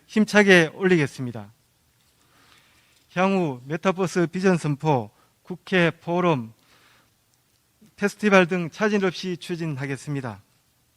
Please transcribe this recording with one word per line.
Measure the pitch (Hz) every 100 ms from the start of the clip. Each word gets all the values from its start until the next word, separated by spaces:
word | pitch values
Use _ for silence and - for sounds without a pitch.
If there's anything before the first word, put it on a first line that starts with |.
| _
힘차게 | 214 208 208 202 180 156
올리겠습니다. | - 190 175 139 - 123 113 104 _ _ _ _ _ _ _ _ _ _ _ _ _ _ _ _ 175
향후 | 190 196 160 127 131
메타버스 | 165 196 180 185 185 165
비전 | 185 190 175
선포, | 151 143 156 135 104 _ _ _
국회 | - 180 - 185 165
포럼, | - - 175 180 139 113 - _ _ _ _ _ _ _ _ _ _ _ _ _ -
페스티벌 | 202 - 208 190 170
등 | 185 165
차질 | - 214 208
없이 | 190 - 185 175
추진하겠습니다. | - 170 165 131 139 131 - 139 127 98 _ _ _ _ _